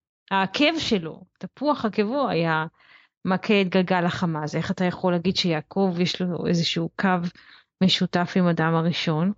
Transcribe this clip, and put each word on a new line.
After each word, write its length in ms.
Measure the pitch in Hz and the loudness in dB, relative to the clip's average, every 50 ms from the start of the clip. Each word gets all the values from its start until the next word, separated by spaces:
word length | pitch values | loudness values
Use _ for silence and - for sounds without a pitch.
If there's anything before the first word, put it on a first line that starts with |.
| _ _ _ _ _ - | _ _ _ _ _ -4
העקב 480 | 190 190 190 190 - - 294 302 330 311 | -2 0 0 0 0 2 2 2 2 0
שלו, 420 | - - 233 185 160 160 - - - - _ - | -2 -2 -2 -2 -2 -6 -12 -14 -20 -20 _ -18
תפוח 460 | 190 - _ - 262 302 269 - - | -18 -16 _ -4 -2 -2 0 0 -2
עקבו 440 | 214 - 220 208 208 262 294 262 196 | -2 -2 -2 -2 0 -2 -2 -2 0
היה 380 | 175 165 170 165 160 156 156 165 - _ _ _ - - _ _ _ _ - | 0 0 0 0 0 0 -2 -4 -10 _ _ _ -20 -20 _ _ _ _ -2
מכה 300 | 180 185 180 - - 214 202 | -2 -2 0 2 2 4 4
את 60 | 190 175 | 4 2
גלגל 380 | 180 190 180 170 185 180 170 | 2 2 2 2 2 0 0
החמה, 380 | 175 - - 185 170 160 151 151 | 0 0 -2 -2 -2 -2 -2 -4
אז 120 | 151 - | -4 -4
איך 140 | 156 160 - | -4 -2 -2
אתה 140 | 185 - 185 | -2 0 -2
יכול 280 | 180 - - - 180 | -2 -2 0 0 0
להגיד 240 | 175 175 165 190 180 | 0 0 0 0 -2
שיעקב 580 | - - 175 160 151 - - - 196 196 190 170 175 | 0 0 0 0 -2 -4 -4 -2 0 0 0 0 0
יש 200 | 180 175 - - | -2 -2 -2 -2
לו 240 | 180 180 170 - - | -4 -4 -4 -2 0
איזשהו 420 | - 175 170 160 - - 170 165 165 _ | 0 2 2 0 0 -2 -2 -4 -4 _
קו 320 | - - 190 185 175 170 175 - - - - - - _ _ _ - 185 | 0 0 2 2 0 -2 -4 -8 -12 -20 -20 -20 -20 _ _ _ 2 2
משותף 480 | 190 - - 185 - - 175 175 - - | 2 4 2 0 0 0 0 0 0 2
עם 120 | 190 180 175 | 2 2 2
אדם 260 | 165 165 160 165 165 | 2 2 2 2 2
הראשון? 580 | 165 160 170 165 - - 175 156 156 175 196 208 | 2 2 0 -2 -2 -2 -2 0 0 0 -2 -2